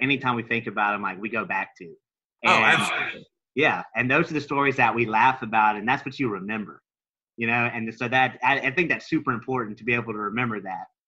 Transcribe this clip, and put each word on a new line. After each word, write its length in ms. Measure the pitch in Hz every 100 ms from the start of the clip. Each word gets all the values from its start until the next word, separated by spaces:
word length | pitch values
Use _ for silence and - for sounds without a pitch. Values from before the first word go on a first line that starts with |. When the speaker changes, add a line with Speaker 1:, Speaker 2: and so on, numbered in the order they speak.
Speaker 1:
anytime 340 | 131 135 131 117
we 80 |
think 240 | 113 113 113
about 260 | 104 104
'em, 80 | 101
like, 180 | 98 92
we 100 | 107
go 160 | 113 92
back 300 | 95 98 -
to. 180 | 85 - _ _ _ _
Speaker 2:
Oh, 200 | 117 160
Speaker 1:
And 0 |
Speaker 2:
absolutely. 640 | 110 160 - - - - - _ _ 127
Speaker 1:
yeah, 280 | 151 90 - 113
and 160 | 127
those 180 | 147 165
are 40 | 151
the 60 |
stories 340 | - 143 139 131
that 160 | 117 113
we 100 | 110
laugh 360 | 110 131 -
about, 360 | 113 110 107 101
and 100 | 113
that's 180 | 139 135
what 140 | 135
you 100 | 123
remember, 540 | 98 98 110 95 69 _ _ _ _ _ -
you 100 | 117
know? 220 | 120 117
And 200 | 117 113 110
so 120 | 123
that, 300 | 131 127 -
I, 160 | 127 139
I 100 | 135
think 180 | 139 160
that's 180 | 113 -
super 220 | 156 131
important 440 | 113 135 127 107 104
to 60 | 110
be 80 | 120
able 180 | 113
to 60 | 107
remember 420 | 104 117 120 104
that, 260 | 95 90 - _